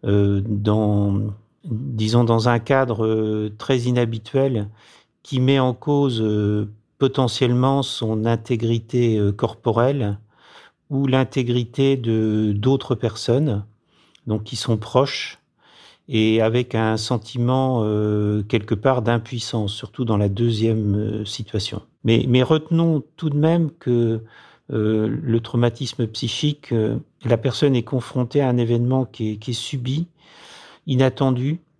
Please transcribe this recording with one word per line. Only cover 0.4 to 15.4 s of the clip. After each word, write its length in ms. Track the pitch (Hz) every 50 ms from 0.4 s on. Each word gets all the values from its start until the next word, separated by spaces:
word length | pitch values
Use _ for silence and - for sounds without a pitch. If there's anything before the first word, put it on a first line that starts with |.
| 98
dans, 760 | 113 104 104 104 107 107 110 107 104 104 101 98 101 101 101 101 107 101 - _ _ _ _ -
disons, 600 | 165 113 110 135 139 123 107 110 107 117 120 120
dans 240 | 113 117 113 110 123
un 100 | 120 117
cadre, 480 | 117 - 139 135 135 123 113 113 110
euh, 480 | 110 110 110 110 107 107 107 107 107 104
très 220 | - - - 135 123
inhabituel 880 | 117 123 123 123 120 113 113 110 - - - 135 135 139 127 107 101 104 107 _ - - - - _ _ _ _
qui 180 | _ - 139 127
met 180 | 127 131 139 135
en 160 | 131 127 123
cause, 460 | - - 147 147 143 143 135 120 110
euh, 480 | 110 107 107 104 104 101 104 104 107 104 - _ _ _ _ _
potentiellement 840 | 135 127 131 139 131 120 - - 131 120 120 123 127 135 135 139
son 420 | 123 - - - 117 110 110 110 110
intégrité, 960 | 113 117 113 110 - 123 113 117 113 117 117 113 - - 123 120 117 110 107
euh, 140 | 101 101
corporelle 880 | 101 - 123 110 - - _ 117 107 117 120 135 143 139 117 101 101 101 - _ _ _ _ - - - - - _ _ _ _
ou 160 | 147 135 139
l'intégrité 880 | 135 127 131 131 127 - 139 123 120 120 123 120 117 - - 135 139 135
de, 560 | 127 113 117 113 110 110 110 107 107 110 107
d'autres 420 | 104 104 107 131 139 131 - - 123
personnes, 680 | - - 110 - - - - 117 139 156 147 107 104 104 - _ _ _ _ _ _ _ _ _ _ _ 117
donc 160 | 107 104 107
qui 120 | - -
sont 220 | - - 123 117 107
proches, 640 | 107 - - 127 139 139 - - - - - _